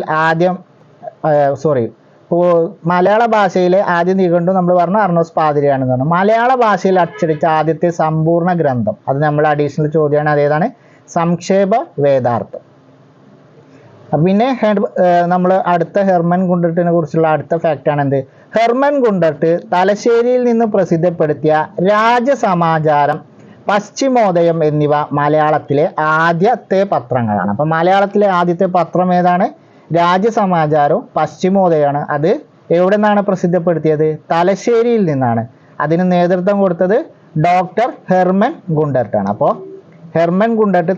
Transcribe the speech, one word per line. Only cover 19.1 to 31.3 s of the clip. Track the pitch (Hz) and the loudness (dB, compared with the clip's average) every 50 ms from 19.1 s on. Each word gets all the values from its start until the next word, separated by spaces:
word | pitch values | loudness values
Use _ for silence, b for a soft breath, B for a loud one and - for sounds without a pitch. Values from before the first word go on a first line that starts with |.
| 196 180 165 160 147 151 160 165 170 170 - - | 0 2 0 0 0 0 0 0 0 0 -2 -2
തലശ്ശേരിയിൽ | 175 175 185 196 208 208 - 233 233 233 233 247 254 254 247 | -2 0 2 0 0 0 0 0 2 2 2 2 0 0 0
നിന്ന് | 240 233 226 233 | 0 0 0 0
പ്രസിദ്ധപ്പെടുത്തിയ | 214 208 196 180 170 180 160 160 180 170 170 165 151 147 - 139 151 156 156 151 - - - 175 | 0 0 0 0 0 0 0 0 0 0 0 -2 -2 -2 -2 0 0 0 0 0 -2 -4 -4 0
രാജസമാചാരം, | 196 208 208 220 226 240 247 233 277 277 - 247 208 180 170 170 165 160 160 151 156 151 147 143 143 151 156 - - - B B B B B B | 0 2 2 2 2 2 2 2 0 -2 0 0 -2 0 0 0 0 0 0 2 2 2 2 2 0 0 -4 -8 -18 -20 B B B B B B
പശ്ചിമോദയം | - 196 214 208 - - - 269 269 254 247 220 196 175 175 170 170 165 165 156 | -2 -2 -2 -2 -4 -6 -4 -2 0 2 2 2 2 2 2 2 2 2 2 0
എന്നിവ | 151 151 151 147 143 147 147 151 - 135 | 0 0 0 0 0 0 0 -2 -2 -2
മലയാളത്തിലെ | 147 143 147 151 151 151 151 156 143 - - 139 139 156 - - - 156 156 156 | -2 0 0 2 2 2 2 0 -2 -2 -2 0 0 0 0 -2 -2 -2 0 0
ആദ്യത്തെ | 160 165 170 170 165 185 226 254 208 - - 208 190 196 | 2 2 2 0 2 2 0 0 0 -2 -2 -2 0 0
പത്രങ്ങളാണ്. | 202 185 147 123 - 127 127 117 110 104 101 90 101 | 0 -2 -4 -4 -2 -4 -2 -2 0 -2 -2 -2 -2
അപ്പൊ | 101 - 151 | -4 -4 -2
മലയാളത്തിലെ | 160 160 160 170 180 190 196 202 196 202 208 208 202 | -2 -2 0 0 2 2 2 0 0 0 0 0 2
ആദ്യത്തെ | 185 175 175 175 170 175 196 | 2 0 0 0 0 0 -2
പത്രം | 185 180 180 165 160 - 170 180 180 180 | 0 0 0 -2 0 -2 -2 0 0 0
ഏതാണ്? | 180 180 180 180 180 208 285 - - B B B B B B 156 | 2 2 2 2 0 0 -2 -4 -8 B B B B B B -2
രാജസമാചാരവും | 170 170 175 180 190 196 233 220 240 208 185 180 165 156 147 151 151 143 147 160 226 269 - - | 0 2 2 2 2 0 0 0 0 0 0 0 0 0 2 2 2 2 2 0 0 -2 -4 -4
പശ്ചിമോദയമാണ്. | 170 156 151 | -4 -4 -4